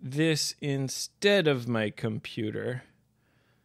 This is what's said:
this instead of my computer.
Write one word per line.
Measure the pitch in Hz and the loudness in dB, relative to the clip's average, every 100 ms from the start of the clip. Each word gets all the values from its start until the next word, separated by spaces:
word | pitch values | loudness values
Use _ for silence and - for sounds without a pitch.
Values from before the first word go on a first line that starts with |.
this | 131 139 160 147 - - | -6 0 2 2 -2 -4
instead | 147 139 131 - - - 202 202 156 | -4 -2 -2 -6 -10 0 4 6 4
of | 131 117 | 2 0
my | 117 107 | 0 0
computer. | - 113 107 - - 107 107 110 127 - _ _ _ _ _ _ _ | -2 -4 -4 -8 -6 -4 -4 -6 -6 -10 _ _ _ _ _ _ _